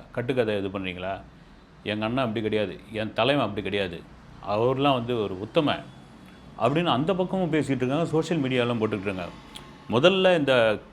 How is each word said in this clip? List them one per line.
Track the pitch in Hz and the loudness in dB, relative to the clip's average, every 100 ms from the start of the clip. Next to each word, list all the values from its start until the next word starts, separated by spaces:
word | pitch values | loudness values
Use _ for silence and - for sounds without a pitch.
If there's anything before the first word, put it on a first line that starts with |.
| - | -8
கட்டுக்கதை | - 120 127 110 104 | -6 -2 0 0 -2
இது | 98 | -4
பண்றீங்களா? | 98 92 90 92 95 - - - - - - | -6 -8 -6 -8 -8 -12 -20 -20 -20 -20 -12
எங்க | 104 107 | -6 -4
அண்ணன் | 110 127 | -2 -2
அப்படி | 123 110 | -2 -2
கிடையாது, | 107 107 98 82 - | -2 0 -2 -6 -10
என் | 110 107 | -8 -4
தலைவன் | - 120 143 | 0 2 2
அப்படி | 110 104 | 0 -2
கிடையாது, | 98 101 95 85 - - - - 92 | -2 -2 -2 -6 -14 -20 -20 -14 -4
அவர்லாம் | 104 120 131 143 | 0 2 2 2
வந்து | 131 117 120 | 2 0 -2
ஒரு | 101 92 | -2 -4
உத்தமன்" | 110 170 143 87 - - - - - - - - | -2 0 2 0 -6 -18 -20 -20 -20 -20 -18 -2
அப்படின்னு | 117 147 | 0 2
அந்த | 175 120 151 | 2 2 2
பக்கமும் | 185 185 190 175 | 0 0 -2 0
பேசிட்டு | 156 139 | 0 0
இருக்காங்க, | 131 127 143 | 0 0 0
சோஷியல் | 160 156 160 170 | 0 0 0 0
மீடியாலாம் | 131 127 120 117 | 0 2 0 0
போட்டுக்கிட்டு | 107 107 | 0 -2
இருக்காங்க. | 98 92 85 - - - - - - | -4 -6 -8 -12 -18 -20 -20 -18 -2
முதல்ல | 110 165 190 185 175 | 4 6 6 4 4
இந்த | 135 127 113 104 - | 4 4 4 2 -2